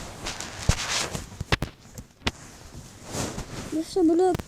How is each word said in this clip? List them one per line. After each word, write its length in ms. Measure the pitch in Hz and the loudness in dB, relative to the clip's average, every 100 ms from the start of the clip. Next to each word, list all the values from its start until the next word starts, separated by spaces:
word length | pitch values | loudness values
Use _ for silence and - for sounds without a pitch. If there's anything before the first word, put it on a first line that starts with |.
| - - - - - - - - - - - - - - - - - - - - - - - - - - - - - - - - - - - - - | -8 -8 -8 -8 -8 -6 0 2 2 0 -2 -4 -10 -10 -4 -2 -2 -8 -16 -16 -16 -8 -8 -8 -18 -18 -16 -16 -16 -16 -8 -4 -4 -6 -8 -8 -4
Mesela 360 | 311 320 381 330 | -2 0 6 6
böyle, 240 | 339 370 349 | 8 6 4